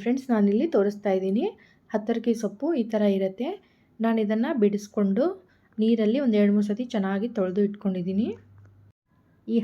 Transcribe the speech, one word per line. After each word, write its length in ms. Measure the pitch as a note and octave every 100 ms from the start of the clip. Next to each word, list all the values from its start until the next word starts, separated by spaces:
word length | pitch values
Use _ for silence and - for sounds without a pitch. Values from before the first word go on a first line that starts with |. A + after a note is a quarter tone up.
ಫ್ರೆಂಡ್ಸ್, 240 | A#3 C4+ -
ನಾನಿಲ್ಲಿ 340 | A3+ G3+ G#3 E4 B3
ತೋರಿಸ್ತಾ 380 | G3 G#3 G#3 F#3+
ಇದ್ದೀನಿ. 280 | F#3+ G3+ F#4+ - _ _ _
ಹತ್ತರಿಕೆ 400 | G#3+ G#3+ A#3 A#3+ A3
ಸೊಪ್ಪು 260 | G3+ G3+ D4 D#4+
ಈ 20 | A3+
ಥರ 80 | A3 G#3 G3
ಇರುತ್ತೆ. 320 | F#3+ F#3+ C4+ G4+ _ _ _ -
ನಾನು 200 | A3+ A3+ G#3
ಇದನ್ನ 220 | A3 C4+ D4+
ಬಿಡಿಸ್ಕೊಂಡು 640 | G3+ G3+ - - G3+ G3 D#4+ G4 _ _ _ -
ನೀರಲ್ಲಿ 420 | A3 A#3 G#3+ B3 C4+
ಒಂದು 100 | G#3
ಎರಡು 140 | G3+ G#3
ಮೂರು 120 | G#3
ಸತಿ 160 | G#3 B3
ಚೆನ್ನಾಗಿ 340 | A3 F#3+ G3 A#3+ A#3+
ತೊಳೆದು 240 | F#3 F#3 G#3
ಇಟ್ಕೊಂಡಿದ್ದೀನಿ. 600 | G3+ G#3 F#3 F3 F#3+ C#4 A#4 - - - _ - _ _ _ _ _ -
ಈ 120 | A3+